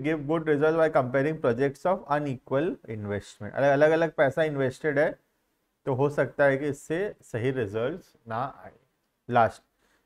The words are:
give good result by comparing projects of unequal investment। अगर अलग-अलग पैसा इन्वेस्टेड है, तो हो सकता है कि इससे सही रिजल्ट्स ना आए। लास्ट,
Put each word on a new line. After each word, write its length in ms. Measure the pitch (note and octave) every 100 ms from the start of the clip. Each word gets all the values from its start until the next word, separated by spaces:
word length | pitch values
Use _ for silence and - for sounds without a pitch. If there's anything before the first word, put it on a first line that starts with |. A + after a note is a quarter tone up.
| C#3+
give 120 | D#3+ C#3
good 140 | E3
result 360 | D#3 D3 D#3 E3
by 120 | D#3+
comparing 520 | D#3 B2 C3+ C#3 D#3
projects 400 | C3+ A#2 C#3 C3+ F3+
of 120 | G3 -
unequal 580 | D3 D3 A#2+ - C3+ F3
investment। 800 | - - A2 G#2 G#2 - - G#2
अगर 180 | - C#3
अलग-अलग 400 | C#3 D3+ D#3+ E3
पैसा 320 | - C#3 E3
इन्वेस्टेड 560 | D#3 C#3 C3 - D#3 C#3
है, 200 | D#3+ - _ _ _ _ _ _ -
तो 80 |
हो 160 | B2+ C#3+
सकता 360 | C#3+ C3 - C#3
है 120 | C3+
कि 100 | D3
इससे 480 | C3+ - E3 G#3 -
सही 300 | - A#2 B2+
रिजल्ट्स 680 | C3 G#2 A2 B2 F3+ - _ A2+
ना 340 | A2+ C3+ - -
आए। 60 | - _ _ _ _ -
लास्ट, 340 | A#2+ A2 - _ _ _ _